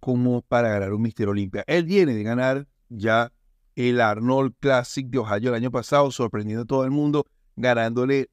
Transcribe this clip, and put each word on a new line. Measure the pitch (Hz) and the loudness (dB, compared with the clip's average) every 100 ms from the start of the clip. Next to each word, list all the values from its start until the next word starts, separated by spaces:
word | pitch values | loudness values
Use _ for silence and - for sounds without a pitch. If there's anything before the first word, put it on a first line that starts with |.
como | - 123 123 120 | -2 0 2 0
para | - 123 117 | 0 0 2
ganar | 104 98 | 0 -2
un | 104 | -2
Mister | 113 - 101 | -2 -2 -2
Olympia. | 101 98 101 98 | -2 -4 -6 -2
Él | 170 165 | -2 2
viene | 196 160 | 2 2
de | 110 | 0
ganar | 107 120 131 139 143 _ _ | -2 -2 0 -2 -6 _ _
ya | 113 110 113 117 - _ _ _ - | -4 2 2 0 -6 _ _ _ -2
el | 123 123 | 2 4
Arnold | 113 104 120 135 135 - | 2 2 0 0 0 -2
Classic | 139 131 123 - 131 | 2 2 0 -8 -4
de | 127 | -4
Ohio | 107 104 123 | -2 -2 0
el | 117 | -2
año | 123 | -2
pasado, | 123 110 147 139 | -4 0 2 2
sorprendiendo | 123 117 107 107 110 | 0 -4 -4 -4 -6
a | 117 | -2
todo | 135 | -2
el | 131 | 0
mundo, | 143 147 147 - _ _ - | 0 0 0 -2 _ _ -2
ganándole | 123 117 113 117 127 139 127 | 0 2 0 0 0 0 0